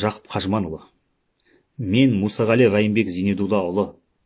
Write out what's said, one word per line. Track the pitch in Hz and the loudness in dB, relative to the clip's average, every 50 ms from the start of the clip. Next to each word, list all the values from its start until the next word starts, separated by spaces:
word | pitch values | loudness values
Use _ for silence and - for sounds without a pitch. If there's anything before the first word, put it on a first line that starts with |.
Жақып | 104 107 - - - - | -2 -4 -4 -6 -12 -8
Қажыманұлы, | - 104 90 95 104 110 95 80 80 - - _ _ _ _ _ _ _ _ _ _ _ _ _ _ _ _ _ _ - | -8 -6 -4 -2 -2 -2 -2 -4 -8 -12 -16 _ _ _ _ _ _ _ _ _ _ _ _ _ _ _ _ _ _ -10
мен | 120 92 98 123 135 131 110 95 | -6 0 2 4 4 4 2 0
Мұсағали | 101 107 - - 113 107 113 123 127 | -2 -2 -2 -2 0 2 4 4 4
Райымбек | 107 98 107 107 107 104 113 104 92 87 | 4 4 4 2 2 2 0 -2 -2 -2
Зейнедуллаұлы, | 92 95 101 98 90 98 98 107 101 92 85 90 101 98 - - _ _ _ _ _ _ | -4 -2 -2 -2 -2 -2 -2 0 -2 -2 -2 -2 -2 -2 -4 -6 _ _ _ _ _ _